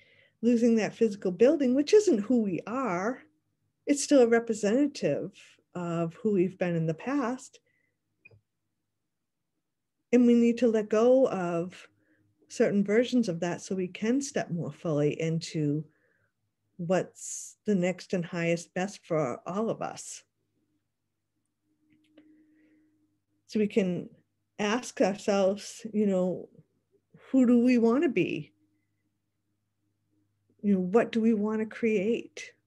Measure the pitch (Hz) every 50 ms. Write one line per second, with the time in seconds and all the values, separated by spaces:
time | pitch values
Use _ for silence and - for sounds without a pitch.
0 | _ _ _ _ _ _ _ _ - 226 247 226 233 240 226 220 202 160 - -
1 | 233 226 202 202 - 196 180 170 220 262 320 330 285 240 247 269 302 294 - 427
2 | 415 370 302 202 202 - 254 240 220 202 175 - - - 220 269 269 220 175 175
3 | 185 226 262 - - _ _ _ _ _ _ _ _ _ _ _ - - 294 285
4 | - - 294 277 240 226 233 233 233 233 226 220 - 196 214 262 294 285 285 -
5 | 208 160 139 110 120 190 - - - - _ _ _ _ - 180 175 170 170 165
6 | 170 170 165 - - 220 208 185 180 185 185 - 185 180 170 165 160 160 160 156
7 | - 240 277 294 254 220 262 254 - - _ - _ _ _ _ _ _ _ _
8 | _ _ _ _ _ _ _ _ _ _ _ _ _ _ _ _ _ _ _ _
9 | _ _ _ _ _ _ _ _ _ _ _ _ _ _ _ _ _ _ _ _
10 | _ _ - 247 247 240 240 240 233 233 233 233 254 233 214 220 208 214 - 214
11 | 226 247 254 262 262 - - 190 180 170 170 170 170 180 - - - - _ _
12 | _ _ _ _ _ _ _ _ _ - - - 240 190 - 202 202 202 202 226
13 | 254 233 247 254 220 - 165 170 180 175 165 - - - 196 190 185 180 180 -
14 | - 220 247 277 277 - - - - - 165 175 - - 151 - - 175 151 147
15 | 147 147 - - 160 165 160 165 160 - - 160 151 147 143 151 160 - _ _
16 | _ _ _ _ _ _ _ _ _ _ _ _ _ _ _ - 175 160 190 175
17 | - - - - - - - - - - - _ _ 214 208 185 175 180 175 180
18 | - - - 185 165 - - 170 170 170 170 165 170 - - 185 185 202 - -
19 | _ - 170 156 151 120 120 - - - 175 202 226 214 151 - - - - -
20 | - - - - - _ _ _ _ _ _ _ _ _ _ _ _ _ _ _
21 | _ _ _ _ _ _ _ _ _ _ _ _ _ 302 302 302 302 302 302 _
22 | _ _ _ _ - _ _ _ _ _ _ _ _ _ _ _ _ _ _ _
23 | _ _ _ _ _ _ _ _ _ - - 220 214 208 - 233 196 185 175 170
24 | - - _ _ _ _ _ _ _ _ _ - 208 208 214 254 247 - - -
25 | 254 185 202 202 - - 202 196 196 185 202 202 - - - - - 220 - 214
26 | 214 202 190 180 180 185 175 - - - _ - - _ _ _ _ _ _ _
27 | _ _ _ - - - - 269 254 226 247 240 233 254 254 240 220 226 226 277
28 | 339 311 214 185 165 107 113 139 151 - _ _ _ _ _ _ _ _ _ _
29 | _ _ _ _ _ _ _ _ _ _ _ _ _ _ _ _ _ _ _ _
30 | _ _ _ _ _ _ _ _ _ _ _ _ - 202 202 185 180 180 185 233
31 | 240 233 - 233 220 226 233 202 202 214 214 220 220 220 - - - 226 214 202
32 | 180 220 240 - - - - - - - - _ _